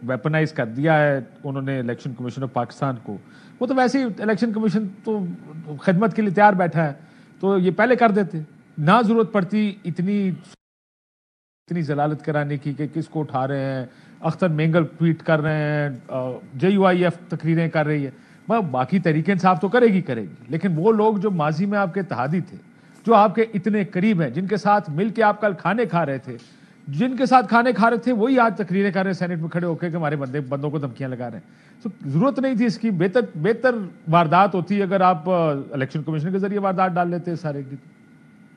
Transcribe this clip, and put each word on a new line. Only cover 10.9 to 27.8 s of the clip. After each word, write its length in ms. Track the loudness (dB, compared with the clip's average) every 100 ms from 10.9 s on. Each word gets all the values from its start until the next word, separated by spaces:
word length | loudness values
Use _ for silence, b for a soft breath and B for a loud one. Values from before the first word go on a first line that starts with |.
| _ _ _ _ _ _ _ -8 -6
जलालत 400 | -2 -2 -2 -2
कराने 360 | -2 -2 -2 -4
की 160 | -6
कि 140 | -6 -6
किसको 320 | -6 -6 -6
उठा 260 | -4 -4 -2
रहे 140 | -2
हैं, 300 | -4 -6 -8 B B B
अख्तर 260 | -6 -2 -2
मेंगल 340 | 0 2 2
ट्वीट 380 | 0 0 0 0
कर 180 | 0 0
रहे 140 | 0
हैं, 500 | -2 -2 -2 -2 -6 -8
अ, 280 | -8 -6 -10 -12 -2
जेयूआईएफ़ 800 | 2 4 4 4 0 -2 -8 -6
तकरीरें 340 | -2 0 0
कर 160 | 0 0
रही 180 | -2
है। 100 | -4 -10 B B -2
मगर 100 | -2
बाकी 380 | 0 -2 0 0
तहरीक 300 | 2 0 0
इंसाफ 320 | 2 4 2
तो 80 | 2
करेगी, 320 | 4 4 4
करेगी, 460 | -2 -6 -8 -12 -8
लेकिन 240 | -4 -2 2
वो 160 | 2
लोग 280 | 4 4 2
जो 120 | -2
माजी 340 | 0 -2 0 -2
में 120 | 0
आपके 220 | -2 -4
इत्तेहादी 420 | -6 -4 -2 -2
थे, 160 | -4 -12 -20 -20 B -6 4
जो 80 |
आपके 340 | 6 6 4 -2 0
इतने 300 | -2 -2 -2
करीब 360 | 0 2 2
हैं, 120 | 0
जिनके 240 | -2 -4 -2
साथ 240 | 2 2 0
मिलके 320 | -2 -2 2
आप 200 | 2 2
कल 120 | -2
खाने 320 | -2 -2 -2 -2
खा 180 | -2
रहे 160 | -2 -4
थे, 180 | -8 -16 B B B B -8
जिनके 360 | -2 -2 0 4
साथ 180 | 4
खाने 300 | 6 2 4
खा 160 | 2